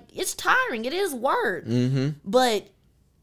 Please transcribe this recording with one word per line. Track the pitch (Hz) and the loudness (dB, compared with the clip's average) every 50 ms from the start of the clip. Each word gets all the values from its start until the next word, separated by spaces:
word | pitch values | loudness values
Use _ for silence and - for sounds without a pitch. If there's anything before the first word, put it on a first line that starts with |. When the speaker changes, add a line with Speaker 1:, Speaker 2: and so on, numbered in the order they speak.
| - _ - | -10 _ -8
Speaker 1:
it's | - - - - | -6 -6 -6 -6
tiring. | - - - 349 508 523 453 254 220 226 | -4 0 2 4 4 2 0 -2 -4 -4
It | 254 | -4
is | 320 370 403 349 | -2 -2 -2 -2
work. | 277 233 226 277 349 494 427 220 180 143 - | -4 -2 0 0 0 2 0 -2 -2 -4 -4
Speaker 2:
Mm-hmm. | 110 117 123 123 127 135 135 131 147 151 - - | -2 0 0 2 2 0 0 0 -2 -4 -6 -8
Speaker 1:
But | 196 202 254 254 240 220 196 - - _ _ _ _ _ _ _ _ _ _ | 0 2 4 4 4 2 0 -4 -8 _ _ _ _ _ _ _ _ _ _